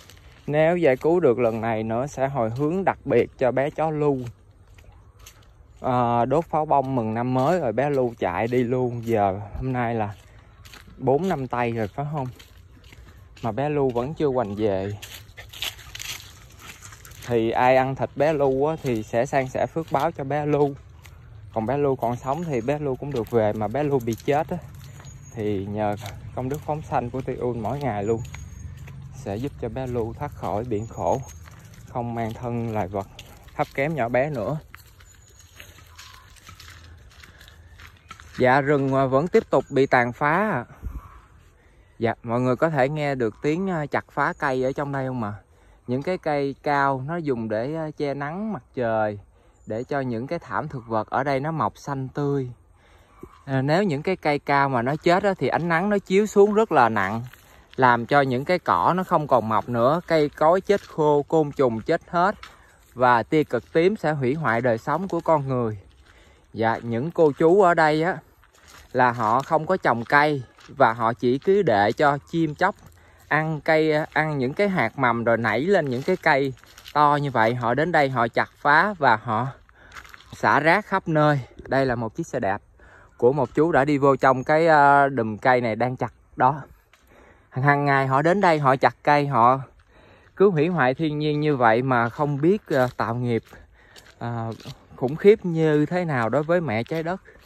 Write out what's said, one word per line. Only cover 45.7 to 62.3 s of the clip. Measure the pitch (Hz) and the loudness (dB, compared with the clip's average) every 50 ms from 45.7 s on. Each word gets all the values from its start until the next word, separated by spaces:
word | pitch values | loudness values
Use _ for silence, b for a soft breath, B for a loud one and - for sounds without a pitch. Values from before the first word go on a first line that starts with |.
| b b _ - | b b _ -6
Những | 123 131 143 | -6 -4 -4
cái | 180 185 180 | -4 -6 -4
cây | - 160 147 143 143 139 135 - - | -2 -2 -2 0 -2 -2 -4 -6 -4
cao | 156 143 143 139 139 135 131 131 143 | -2 0 2 2 2 0 -2 -4 -6
nó | 170 175 | -6 -6
dùng | 160 143 127 117 113 110 | -4 -4 -4 -4 -4 -4
để, | 107 107 120 139 160 | -4 -4 -4 -4 -6
à, | 165 156 156 147 - | -6 -8 -8 -8 -6
che | 151 143 135 | -6 -4 -4
nắng | 143 143 143 160 190 214 220 208 | -6 -6 -8 -8 -8 -8 -8 -8
mặt | 135 - _ _ | -10 -12 _ _
trời, | 131 120 113 113 110 107 107 104 104 - _ b b b b b b _ | -4 -4 -2 0 0 0 -2 -4 -6 -12 _ b b b b b b _
để | - 107 113 131 | -10 -8 -8 -6
cho | - 147 139 | -6 -6 -4
những | 135 127 117 110 123 139 | -4 -4 -4 -6 -6 -6
cái | 170 165 | -8 -10
thảm | - - 101 95 - 151 | -8 -6 -6 -6 -6 -6
thực | 143 131 113 113 | -8 -12 -8 -4
vật | 113 110 107 - | -4 -4 -4 -2
ở | - 120 135 | -2 -2 -2
đây | 143 139 135 | 0 -2 -2
nó | 139 156 | -2 -4
mọc | 160 151 117 98 - - | -4 -2 -2 -4 -4 -8
xanh | - 143 143 135 131 127 | -10 -10 -8 -8 -8 -8
tươi. | - 151 143 143 139 139 131 123 120 - _ _ B B B B B B B B B B B B B B _ | -6 -4 -2 -2 -2 -2 -4 -6 -10 -16 _ _ B B B B B B B B B B B B B B _
À, | - 135 135 | -4 -2 0
nếu | 131 143 151 180 214 | 0 2 2 2 2
những | 196 143 139 | 0 -2 -2
cái | 156 190 185 | -2 -4 -4
cây | - - 156 147 143 | -2 -2 -2 -2 -2
cao | - - 143 139 139 139 | 0 0 2 2 2 2
mà | 135 120 | 0 0
nó | 113 127 151 | 0 -2 -2
chết | 156 - 175 170 190 190 | -2 0 2 2 2 2
á, | 202 190 - | 0 0 0
thì | 143 123 | 0 0
ánh | - - 160 175 | 0 0 0 0
nắng | 170 165 185 208 | 0 0 0 0
nó | 208 202 | 0 -2
chiếu | - - 185 196 220 | 0 2 2 2 2
xuống | 202 - 202 196 208 208 | 4 6 6 6 6 6
rất | 208 226 - | 4 2 4
là | 165 143 120 113 | 4 4 4 4
nặng, | 110 107 95 95 107 113 123 127 b b b b b b b b - | 4 0 -2 -2 -2 -6 -8 -10 b b b b b b b b -2
làm | - 131 123 120 117 117 | 2 4 4 4 4 2
cho | - 143 143 | 2 2 2
những | 139 135 123 123 143 | 4 2 0 -2 -2
cái | 151 180 170 | -2 -2 -2
cỏ | - - 104 85 90 131 165 185 | 0 0 0 2 2 2 2 0
nó | 180 | 0
không | - 185 160 151 135 | 0 0 0 2 2
còn | 139 120 107 110 | 2 2 2 2
mọc | 113 104 - - | 0 -2 -2 -2
nữa, | 120 120 117 131 151 175 - - | 0 2 2 2 2 0 0 0
cây | 165 156 151 143 | 2 2 2 0
cối | - - 156 156 175 196 | 0 2 4 4 4 4
chết | 185 - 202 202 - - | 2 0 0 0 -2 -6
khô, | - - 151 151 147 147 143 - | -4 0 2 2 2 2 2 2
côn | - 160 156 147 | 0 0 0 0
trùng | 139 - 135 123 113 110 | 0 0 0 0 0 -2
chết | - - 160 170 - - | -2 -2 -2 -4 -4 -4
hết | - 170 175 196 | -2 0 0 0